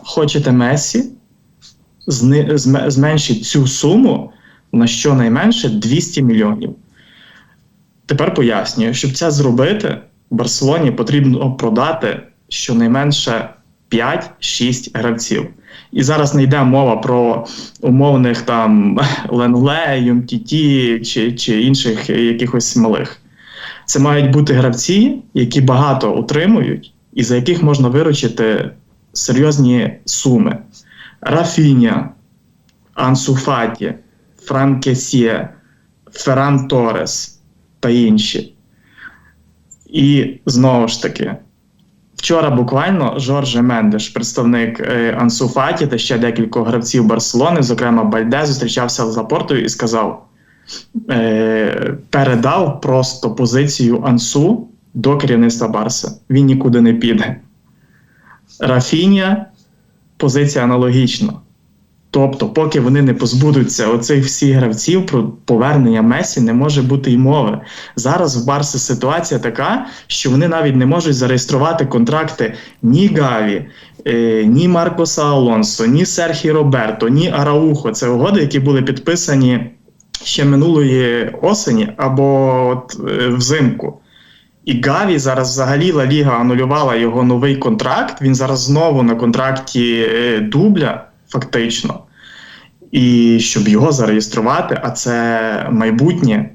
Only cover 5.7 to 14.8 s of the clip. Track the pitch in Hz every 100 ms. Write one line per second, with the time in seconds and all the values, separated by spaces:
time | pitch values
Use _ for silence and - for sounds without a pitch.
5.7 | 107 113 143 - - 127 110 104 107 -
6.7 | - _ _ _ _ - - _ _ _
7.7 | _ _ _ - 143 156 - 120 104 -
8.7 | - 113 131 139 131 165 143 143 120 143
9.7 | 208 190 - - _ - 113 117 - 135
10.7 | 165 143 110 113 147 135 120 131 127 117
11.7 | 110 147 160 113 - - _ _ - -
12.7 | 117 117 131 143 143 - 113 - - _
13.7 | _ - 113 123 165 - - - - 123
14.7 | 123